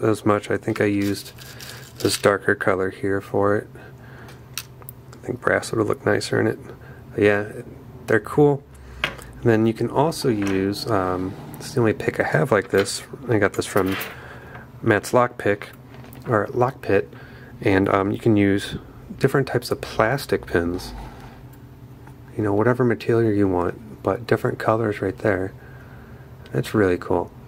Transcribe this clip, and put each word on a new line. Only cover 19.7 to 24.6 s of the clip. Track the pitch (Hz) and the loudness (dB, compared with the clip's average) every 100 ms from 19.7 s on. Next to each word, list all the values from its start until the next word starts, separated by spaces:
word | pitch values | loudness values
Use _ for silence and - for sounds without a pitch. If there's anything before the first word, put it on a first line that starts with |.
| - | -6
plastic | - - 113 139 - 95 - | -2 0 2 0 -2 -2 0
pins. | 90 87 90 - - - - - - - - - - - - - - - - | 0 0 -2 -8 -12 -14 -16 -18 -18 -20 -20 -20 -20 -20 -20 -20 -20 -10 -2
You | |
know, | 107 | 0
whatever | 101 113 123 | 4 4 4
material | 123 110 - 117 113 | 2 2 2 2 4
you | 101 98 | 4 4
want, | 90 87 - - - | 2 0 -4 -12 -4
but | 98 98 117 | -2 -2 0
different | 117 123 | 0 2
colors | - | 0